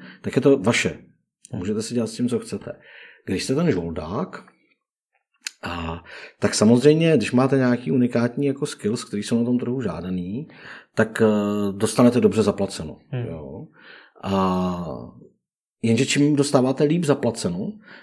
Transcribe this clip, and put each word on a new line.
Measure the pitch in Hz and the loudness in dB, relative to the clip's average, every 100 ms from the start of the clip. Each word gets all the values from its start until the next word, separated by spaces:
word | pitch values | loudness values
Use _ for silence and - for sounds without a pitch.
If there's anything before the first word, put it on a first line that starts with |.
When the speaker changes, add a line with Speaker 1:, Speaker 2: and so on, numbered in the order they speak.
| - - | -12 -10
Speaker 1:
tak | 104 131 | -2 2
je | |
to | 139 135 | 4 4
vaše. | 117 - 92 - - _ _ _ - | 4 0 0 -6 -18 _ _ _ -12
Speaker 2:
Hmm. | 110 | -8
Speaker 1:
Můžete | 104 107 | -4 -4
si | 110 | -4
dělat | 120 110 | -4 -4
s | - | -4
tím, | 123 | -2
co | 110 | -2
chcete. | - - - - - - - - - | -6 -10 -10 -16 -18 -20 -20 -14 -6
Když | 92 | -4
jste | - | -2
ten | 135 170 | 0 2
žoldák, | 90 82 82 80 110 185 - - _ _ _ _ _ _ _ _ _ - - | 0 -2 -8 -6 -6 -8 -10 -20 _ _ _ _ _ _ _ _ _ -16 -12
a, | - 87 82 82 - - - - | -10 -8 -8 -10 -12 -20 -18 -4
tak | 101 | -2
samozřejmě, | - 107 120 147 156 165 147 | 2 4 6 6 6 4 2
když | 104 | 2
máte | 123 135 139 | 2 2 2
nějaký | 127 123 - | 2 0 0
unikátní | 131 123 120 120 135 143 | 0 2 0 -2 -2 -2
jako | 135 - | -2 -6
skills, | - 104 120 | -4 -4 -4
který | - 104 | -6 -6
jsou | 104 117 | -2 -2
na | |
tom | 120 123 | 0 0
trhu | 123 131 | -2 -4
žádaný, | 107 82 90 92 90 110 160 - - - - | -4 -6 -6 -6 -6 -8 -12 -18 -20 -20 -8
tak, | - 110 - | 0 0 4
eh, | 110 104 104 104 101 | 4 4 0 -2 -2
dostanete | 98 107 - 123 123 | -2 -2 4 6 6
dobře | 107 104 | 4 4
zaplaceno, | 104 - 98 - 76 - - | 2 0 -4 -6 -12 -12 -10
Speaker 2:
Hmm. | 127 113 | -8 -8
Speaker 1:
jo. | 80 69 87 147 _ - - _ - | -10 -14 -16 -18 _ -20 -20 _ -12
A | - 95 92 92 90 90 85 60 60 - - _ _ _ _ - | -2 0 0 0 -2 -4 -8 -10 -14 -18 -20 _ _ _ _ -4
jenže | 113 113 135 | 0 2 2
čím | 139 143 143 | 2 2 4
dostáváte | 143 131 127 135 | 2 2 2 2
líp | 147 170 | 2 2
zaplaceno, | 147 139 - - - 90 208 - - - | 2 0 0 -2 -4 -4 -8 -10 -20 -20